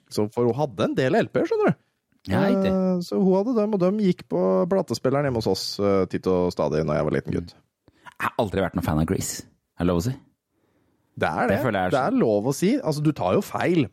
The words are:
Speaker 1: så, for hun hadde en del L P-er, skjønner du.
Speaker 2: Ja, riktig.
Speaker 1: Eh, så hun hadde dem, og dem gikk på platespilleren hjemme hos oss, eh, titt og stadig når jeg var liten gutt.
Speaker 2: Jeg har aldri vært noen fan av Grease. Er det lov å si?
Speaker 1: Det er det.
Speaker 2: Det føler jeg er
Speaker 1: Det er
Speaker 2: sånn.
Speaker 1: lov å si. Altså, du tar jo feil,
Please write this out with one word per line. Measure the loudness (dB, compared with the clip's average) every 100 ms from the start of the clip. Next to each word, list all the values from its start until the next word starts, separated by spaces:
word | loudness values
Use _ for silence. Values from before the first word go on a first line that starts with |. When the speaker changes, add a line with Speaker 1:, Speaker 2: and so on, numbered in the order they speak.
| _
Speaker 1:
så, | -4 -2
for | 0
hun | 0
hadde | 0 -4 -2
en | -2
del | 0 0
L | 0 0
P-er, | -2 -2
skjønner | 0 0
du. | 0 _ _ _ _
Speaker 2:
Ja, | -4 0
riktig. | 2 2 2
Speaker 1:
Eh, | 0 0 -2
så | -2 0
hun | 4
hadde | 4 2 0
dem, | 0
og | 2
dem | 0 2
gikk | 2 0 -2
på | -2 2 2 2
platespilleren | 0 0 -2 0 0
hjemme | 0 0
hos | 0
oss, | -2 -4 -2
eh, | 2 2 0
titt | -2 0
og | 2 0
stadig | 0 0 0
når | 0 0
jeg |
var | 0
liten | -2 -2
gutt. | -6 -6 -18 _ _ -20 _
Speaker 2:
Jeg | -20 _ -6
har | -2
aldri | -2 0
vært | -2 -2
noen |
fan | -2 0
av | 0
Grease. | -2 -4 -10 -14 _ _ _
Er |
det | 0
lov | 2
å |
si? | 0 -6 -14 _ _ _ _ _ _ _ _ -4
Speaker 1:
Det | -4
er | -2 -2
det. | 0
Speaker 2:
Det |
føler | 0 0
jeg | 0
er |
Speaker 1:
Det | 0
er | 0
Speaker 2:
sånn. | 0
Speaker 1:
lov | 2 2 0
å |
si. | 0 0 0
Altså, | -2 -2
du | -2
tar | 0 0
jo | 0
feil, | -2 -4 0 2 0